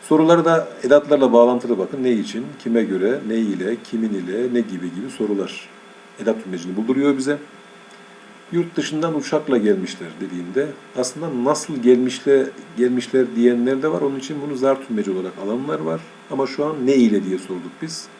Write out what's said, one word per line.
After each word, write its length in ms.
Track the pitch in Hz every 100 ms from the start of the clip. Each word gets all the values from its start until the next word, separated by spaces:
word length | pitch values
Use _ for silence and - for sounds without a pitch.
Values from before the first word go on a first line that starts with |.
| -
Soruları 360 | 156 160 170 165
da 220 | 165 - -
edatlarla 500 | 127 147 143 147 131
bağlantılı 440 | 117 120 120 117 120
bakın. 260 | - 139
Ne 80 | 127
için, 340 | 117 92 110 139 143
kime 200 | 117 117
göre, 360 | 101 95 98 131 107
ne 100 | 113
ile, 400 | 107 92 92 113
kimin 260 | - 113 113
ile, 440 | 98 87 101 123
ne 80 | 120
gibi 340 | 104 92 90 82
gibi 140 | 127 -
sorular 520 | 107 101 92 - - - - - - -
edat 240 | 107 113
tümlecini 320 | 95 90 85 95
bulduruyor 420 | 113 131 143 135
bize. 200 | 131 147 - - - - - - - - - - -
Yurt 240 | 170 170 -
dışından 420 | 143 151 165 156
uçakla 400 | 135 151 151 127
gelmişler 500 | 104 95 92 - 87 80
dediğinde 460 | 95 90 90 110 151 - - 123
aslında 460 | 123 151 165 127
nasıl 400 | 123 147 - 143
gelmişle-, 680 | 117 123 127 123 - 139 131 - - -
gelmişler 480 | 123 123 120 131 127 113
diyenler 460 | 120 120 123 135
de 100 | 156
var. 100 | -
Onun 180 | 139 135
için 220 | 131 151
bunu 140 | 143 135
zar 320 | 135 135 -
tümleci 240 | 110 98
olarak 220 | 92 92 85 98
alanlar 340 | 120 143 156
var. 220 | 160 165 - - -
Ama 160 | 135 131
şu 180 | - 147
an 220 | 151 127
ne 80 | 135
ile 280 | 117 101 92
diye 120 | 92
sorduk 340 | - 92 87 -
biz. 260 | 160 - -